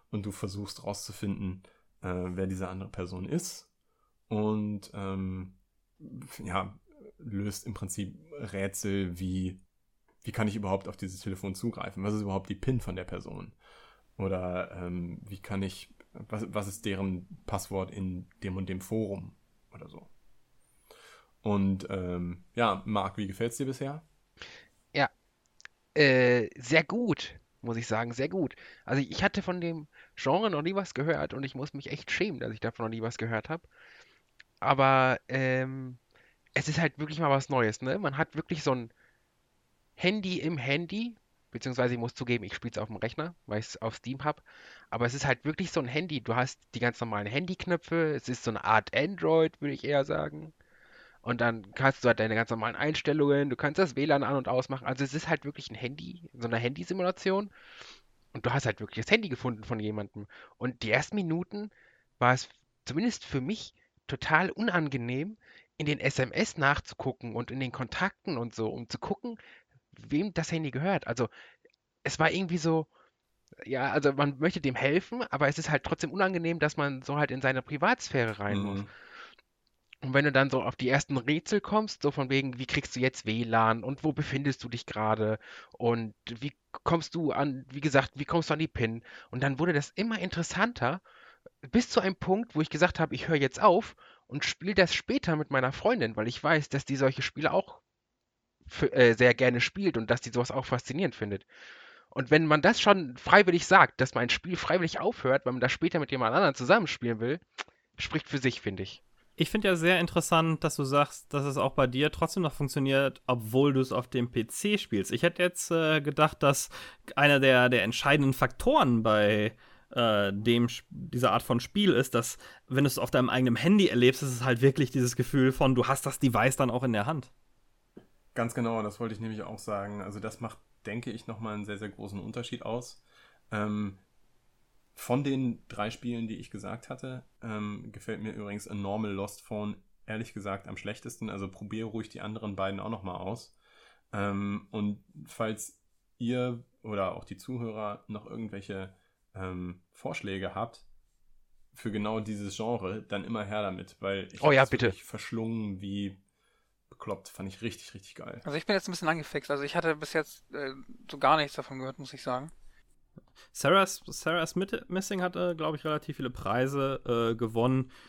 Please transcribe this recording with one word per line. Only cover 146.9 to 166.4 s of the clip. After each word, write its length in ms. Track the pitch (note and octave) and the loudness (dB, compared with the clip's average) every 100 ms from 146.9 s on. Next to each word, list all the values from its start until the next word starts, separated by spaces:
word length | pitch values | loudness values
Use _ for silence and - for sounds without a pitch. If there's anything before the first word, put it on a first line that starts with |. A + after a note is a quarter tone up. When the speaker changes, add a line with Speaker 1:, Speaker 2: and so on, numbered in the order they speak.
| G#2 F#2+ | -2 -2
Speaker 1:
auch 100 | - | -4
die 120 | - A#2+ | -12 -16
Zuhörer 680 | - B2 A#2 A2 G#2 G#2 _ | -10 -8 -6 -6 -6 -8 _
noch 180 | G#2+ - | -12 -10
irgendwelche, 680 | A#2 A2 G2+ F#2+ G2 F#2+ - _ _ _ | -10 -10 -10 -10 -10 -10 -16 _ _ _
ähm, 480 | G2 F#2 F#2 F2+ F2+ _ | -12 -8 -8 -8 -10 _
Vorschläge 640 | _ - D#3 G#2 F#2+ F#2+ | _ -10 -8 -6 -6 -6
habt 320 | F#2+ A#2 - - - _ _ _ - _ _ - | -6 -8 -10 -20 -20 _ _ _ -20 _ _ -20
für 160 | - A2+ | -10 -6
genau 300 | G#2 G#2 A2 | -4 -4 -4
dieses 360 | G#2+ G#2 G2+ - | -4 -6 -8 -6
Genre, 460 | A2+ A#2+ F#2+ G2+ | -4 -4 -4 -8
dann 220 | - G2+ | -6 -8
immer 200 | F#2 A2+ | -6 -6
her 160 | G#2 G#2+ | -4 -4
damit, 360 | G2+ F#2+ F#2 - | -4 -6 -12 -8
weil 280 | G2 G2 F#2+ | -4 -4 -6
ich 100 | - | 0
Speaker 2:
Oh 80 | D3 | 6
ja, 120 | C3+ | 6
Speaker 1:
hab's 80 | C3+ | 6
Speaker 2:
bitte. 160 | C3 A#2+ | 4 0
Speaker 1:
wirklich 180 | F#2+ | 0
verschlungen 800 | - G#2+ - A2+ A2+ A2+ G#2 F#2+ | -10 -12 -8 -6 -4 -4 -6 -8
wie 340 | G2 G2+ G2+ F#2+ _ _ _ _ _ _ _ | -6 -6 -6 -10 _ _ _ _ _ _ _
bekloppt. 400 | - - F#2+ - | -16 -10 -10 -10
Fand 220 | - F#2+ | -12 -12
ich 100 | F#2+ | -8
richtig, 320 | A2+ - - | -10 -10 -16
richtig 220 | - - | -20 -20
geil. 260 | - - - | -16 -14 -12
Speaker 4:
Also 120 | - D3 | -8 -8
ich 80 | |
bin 80 | - | -2
jetzt 160 | G3 - | -2 -2
ein 40 | |
bisschen 160 | F3+ D#3+ | -4 -2
angefixt. 420 | E3 D3+ D3+ - | -2 -4 -8 -4
Also 120 | C#3+ | -4
ich 140 | C#3+ F3 | -2 -2
hatte 180 | E3 D3+ | 0 -2
bis 180 | D3+ | -2
jetzt, 360 | E3 D3+ - _ | -4 -4 -10 _
äh, 180 | D3 C#3 C3+ - - - | -10 -10 -10 -16 -18 -16
so 80 | C#3+ | 0
gar 180 | C3+ D#3 | 4 4
nichts 180 | C#3+ | 2
davon 260 | - C#3 C3 | -4 -10 -8
gehört, 180 | C3 - | -10 -10
muss 160 | C#3 | -14
ich 80 | C3+ | -10
sagen. 280 | - B2+ D3+ - - - _ _ _ - _ _ - | -6 -4 -6 -16 -20 -20 _ _ _ -20 _ _ -20
Speaker 3:
Sarah's, 520 | - F3+ F#3+ F#3+ - - | -2 4 6 6 0 -12
Sarah's 500 | - - E3+ D#3+ - | -6 -2 0 0 -2
Mit-, 320 | G3 - - | -2 -4 -4
Missing 340 | F3+ F#3+ G3 | -6 -2 -2
hatte, 340 | F3+ F3 F3+ E3 | -2 0 -2 0
glaub 180 | D#3 | -2
ich, 100 | D3+ | -2
relativ 320 | D#3 D3+ - D3 | -2 -2 -4 -6
viele 140 | B2+ | -6
Preise, 720 | - | -6